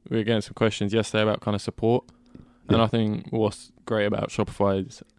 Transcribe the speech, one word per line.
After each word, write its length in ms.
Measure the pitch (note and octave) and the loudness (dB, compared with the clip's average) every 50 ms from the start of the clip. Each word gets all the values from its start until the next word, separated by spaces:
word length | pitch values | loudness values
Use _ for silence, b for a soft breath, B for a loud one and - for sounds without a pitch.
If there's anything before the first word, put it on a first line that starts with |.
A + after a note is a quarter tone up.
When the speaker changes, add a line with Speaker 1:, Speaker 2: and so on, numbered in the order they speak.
| _ - | _ -2
Speaker 1:
We 80 | - | -2
were 60 | A2+ G#2 | -2 0
getting 180 | A2 A#2 G#2+ | 2 0 0
some 120 | - - - | 0 -4 -2
questions 400 | - A2+ A2 - - G#2 G2+ G#2+ | 0 0 0 2 0 -2 0 0
yesterday 300 | A2+ G#2+ - - A2 G#2+ | 0 0 0 0 2 2
about 180 | G#2+ G#2 - | 2 0 0
kind 140 | - G#2+ G#2 | -2 -4 -4
of 60 | G2 | -2
support, 440 | - - - - - A2+ A#2+ B2+ - B B B B B B B B B B B B | -4 -6 -6 -2 0 2 2 2 0 B B B B B B B B B B B B
and 100 | - G#2+ | 2 4
Speaker 2:
Yeah. 60 | A2+ A2+ | 4 4
Speaker 1:
I 40 | |
think 440 | A2 - A#2 A2 G#2+ G#2+ G#2+ - - | 2 2 0 0 0 -2 -4 -6 -6
what's 400 | - A2+ A2 G#2 - - - - _ - _ | -2 0 0 0 -2 -6 -16 -20 _ -20 _
great 200 | - A2+ G#2+ G#2 | -2 0 0 2
about 240 | G#2 G#2 G#2 G#2 - | 0 0 -2 -2 -4
Shopify 560 | - - G#2 - - - G2+ G2+ G2 G2 F#2+ | -2 -4 -4 -4 0 0 2 2 2 2 -2
is 160 | - - - - - _ | -4 -10 -18 -20 -20 _